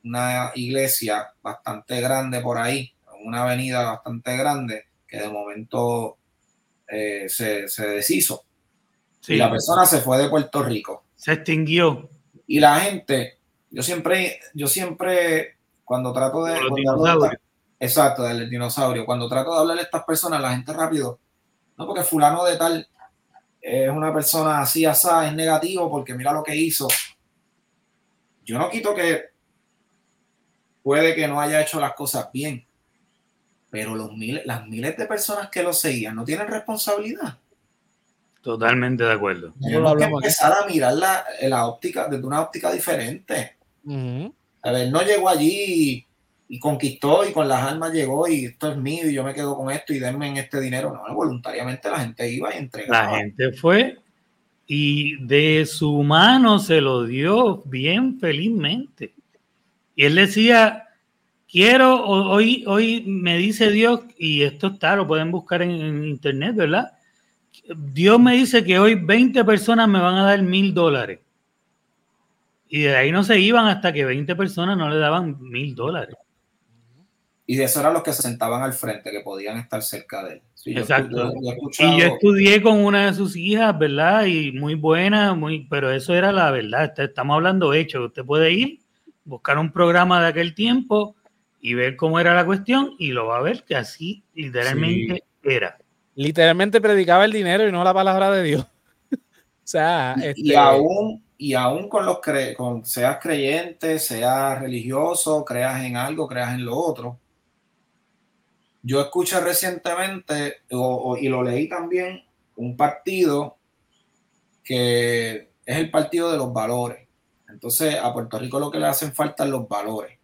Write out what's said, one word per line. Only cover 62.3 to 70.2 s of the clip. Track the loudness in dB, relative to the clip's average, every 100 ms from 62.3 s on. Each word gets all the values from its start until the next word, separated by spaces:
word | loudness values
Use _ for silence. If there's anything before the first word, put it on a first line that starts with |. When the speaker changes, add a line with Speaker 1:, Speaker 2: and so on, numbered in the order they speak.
Speaker 2:
hoy, | 4 4 2 0
hoy | 0 2 -2 -4
me | -2 0 0
dice | 0 2 2
Dios", | 4 4 2 -4 -6
y | -2 2
esto | 0 0 -6
está, | -2 0
lo | 0 2
pueden | 0 0
buscar | -6 -4 -2
en, | -2
en | -2 -4 -6
internet, | -6 -4 -4 -4 -4
¿verdad? | 0 2 0 -2 _ _ _ _ _ _ _ -16
"Dios | -12 -8 2 6 8
me | 8 6
dice | 4 2
que | 4 6
hoy | 6
veinte | 4 2 4 4 4
personas | 4 4 4 4 4
me | 4
van | 4
a | 4